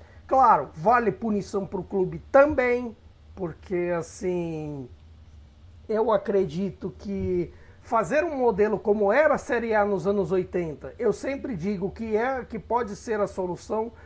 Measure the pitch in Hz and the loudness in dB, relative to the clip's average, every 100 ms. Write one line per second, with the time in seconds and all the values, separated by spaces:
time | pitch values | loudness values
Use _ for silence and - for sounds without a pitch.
0 | - - - 262 240 175 127 160 175 240 | -20 -20 0 6 8 6 2 -2 2 4
1 | 226 - 226 208 - 202 190 190 175 196 | 2 0 -2 -2 -2 -6 -4 -6 -4 -2
2 | 185 160 - 269 294 294 247 247 240 - | -2 -4 4 6 6 4 0 0 -4 -12
3 | - - - - 175 156 - 180 175 175 | -20 -20 -20 -10 -10 -10 -6 -4 -2 -2
4 | 160 - 185 180 170 160 151 143 123 - | -4 -6 -4 -2 -4 -6 -8 -10 -12 -16
5 | - - - - - - - - - 220 | -20 -20 -20 -20 -20 -20 -20 -18 -4 -2
6 | 226 202 202 196 185 160 196 - 190 - | 2 2 2 0 0 -2 -4 -6 -12 -10
7 | 208 196 190 180 160 - - - - 233 | -8 -4 -2 -2 -4 -8 -20 -20 -2 0
8 | 170 285 339 277 240 190 214 196 - 214 | 2 0 0 0 0 2 2 2 0 2
9 | 202 247 302 269 - 240 233 214 208 190 | 4 4 4 2 0 -2 2 2 2 0
10 | 175 202 175 190 180 185 165 143 135 - | 0 0 0 0 0 -4 -4 -8 -12 -2
11 | 233 - 277 277 277 190 185 202 190 - | -2 0 -4 -6 -6 -6 -4 -4 -4 -6
12 | 226 214 247 262 - 220 - 233 214 208 | -4 0 0 -2 -6 -10 -2 -2 -2 -8
13 | - 214 196 202 185 175 - 220 226 - | -6 -2 -2 -4 -6 -6 -6 -4 -4 -10